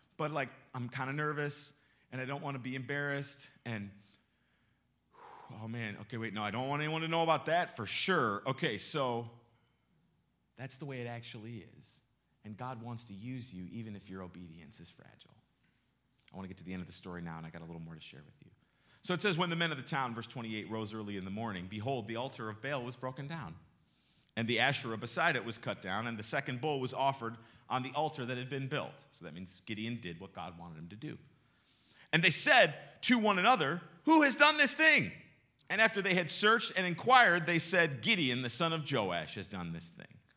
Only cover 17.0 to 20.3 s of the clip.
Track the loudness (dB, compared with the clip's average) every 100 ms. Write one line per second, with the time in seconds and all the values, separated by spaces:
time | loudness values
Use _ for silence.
17 | -10 -8 -8 -10 -12 -12 -12 -12 -12 -14
18 | -16 -18 -20 _ -20 _ _ _ _ _
19 | -4 0 2 2 2 2 0 -2 -4 -2
20 | -2 -4 -8